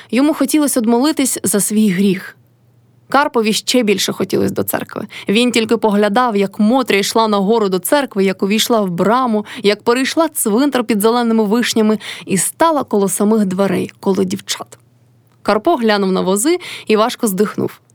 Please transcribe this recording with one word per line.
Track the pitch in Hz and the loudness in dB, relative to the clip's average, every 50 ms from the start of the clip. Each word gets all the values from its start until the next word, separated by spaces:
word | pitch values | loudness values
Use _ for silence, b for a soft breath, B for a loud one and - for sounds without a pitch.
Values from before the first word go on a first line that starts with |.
| B B | B B
йому | 226 240 285 311 294 | 0 0 2 2 2
хотілося | - 277 - - 311 294 262 - 254 | 0 -2 0 2 0 0 0 0 0
одмолитись | 214 233 240 233 269 311 311 - 269 247 - - - | 0 2 2 2 2 0 0 0 -2 -2 -4 -4 -4
за | 190 190 202 | -2 -2 -2
свій | 190 - 208 214 220 208 | -2 0 2 2 2 2
гріх. | 175 185 196 202 180 190 - - - _ _ _ _ _ _ _ _ _ _ _ _ _ _ _ | 2 2 2 2 0 -2 -6 -14 -20 _ _ _ _ _ _ _ _ _ _ _ _ _ _ _
Карпові | - 277 294 294 - 233 214 220 202 | 0 2 2 2 0 0 0 0 -2
ще | - - - - 247 233 | -2 -2 0 0 2 2
більше | 202 196 190 - - 202 | 2 0 0 -2 -4 -4
хотілось | - 190 190 - - 196 196 | -6 -4 -2 -2 -2 -2 -2
до | 196 - 104 | -2 -4 -4
церкви. | - - - - - - - 214 B B B B | -4 -6 -6 -8 -8 -10 -12 -12 B B B B
Він | - 202 226 247 247 | -2 0 2 0 2
тільки | - 240 220 220 233 | 0 0 0 0 0
поглядав, | 220 - 220 202 208 208 208 202 247 254 240 208 | 0 2 2 2 2 2 2 2 2 0 2 0
як | 202 196 190 - - | 0 -2 -2 0 0
Мотря | 208 214 254 269 254 - 208 | 2 2 2 2 2 2 0
йшла | 196 202 - - 226 226 | 0 0 0 0 0 2
нагору | 214 208 202 190 196 233 226 208 190 | 2 2 2 2 2 2 2 2 0
до | 185 180 | -2 -2
церкви, | - - 294 294 269 - - 196 190 | 0 0 0 0 0 -2 -2 0 0
як | 190 185 - 208 | 0 0 -2 -2
увійшла | 190 214 220 - - 240 214 | 0 0 0 0 0 0 0
в | 202 185 | 0 -2
браму, | 170 175 180 196 233 262 262 240 214 208 208 B B 254 B | -2 0 0 2 2 2 0 0 -2 -2 -4 B B -2 B
як | 202 208 208 _ | 0 0 0 _
перейшла | 226 233 262 262 - - 311 330 311 | 0 0 0 -2 -2 0 0 -2 0
цвинтар | - - - 226 196 240 285 285 262 247 226 | -2 -4 -2 0 2 2 2 2 0 -2 0
під | 233 233 202 | 0 0 2
зеленими | 202 226 233 247 240 226 226 220 214 | 2 2 2 2 0 2 2 2 2
вишнями | 196 214 247 226 - - 226 214 214 220 208 B B B B B | 2 0 0 0 0 0 2 2 2 0 0 B B B B B
і | - 196 | -4 -2
стала | 175 - - - - 320 330 311 277 - | -2 -2 -4 -2 0 0 2 2 0 -2
коло | - 226 202 196 190 | -2 0 0 0 0
самих | - - 208 208 220 220 208 | 0 0 0 2 2 2 0
дверей, | 185 180 185 202 190 185 185 185 196 - _ | 0 0 -2 -2 0 -2 -4 -4 -6 -10 _
коло | - 202 190 196 190 | -2 -2 0 0 -2
дівчат. | 185 196 190 - - - - - - - - _ _ _ _ _ _ _ _ _ _ _ _ | -2 -4 -8 -8 -10 -10 -10 -10 -16 -20 -20 _ _ _ _ _ _ _ _ _ _ _ _
Карпо | _ - 202 214 - 339 349 | _ -2 -2 0 2 0 0
глянув | 254 226 220 208 202 196 190 | 2 2 0 2 2 0 0
на | 185 185 | 0 0
вози | 180 185 196 202 196 320 349 349 B B B B B | 0 -2 -2 0 0 0 -2 -2 B B B B B
і | - 214 | 0 2
важко | 208 220 247 - - - | 2 2 0 0 -2 -4
здихнув. | 214 190 185 208 190 - - - - - - _ _ | -2 0 0 -2 -2 -2 -6 -6 -6 -8 -14 _ _